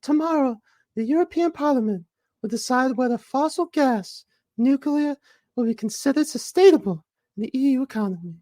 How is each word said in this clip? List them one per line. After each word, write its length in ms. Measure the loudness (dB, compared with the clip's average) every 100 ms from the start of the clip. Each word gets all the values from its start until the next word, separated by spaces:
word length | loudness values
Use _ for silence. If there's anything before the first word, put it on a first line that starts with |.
Tomorrow, 600 | 0 0 2 0 0 -2 _ _ _
the 100 | -8
European 480 | -2 0 0 0 -2
Parliament 520 | 0 0 2 0 -4 -8 _ _ _
will 80 | -8
decide 480 | -6 -2 0 0 0
whether 220 | -2 -2
fossil 480 | -4 -2 -2 -2 -4
gas, 580 | 0 2 0 -4 -16 _ _ _ -2
nuclear, 600 | 0 2 0 0 -2 -4 _ _ _
will 120 | -4 -2
be 80 |
considered 520 | -2 -6 -4 -2 0 -2
sustainable 800 | -4 -4 6 6 6 0 -6 _ _ _ -10
in 60 |
the 160 | -6 0
E 140 | 0
U 100 | 0
economy. 540 | -2 -4 -4 -4 -12 -16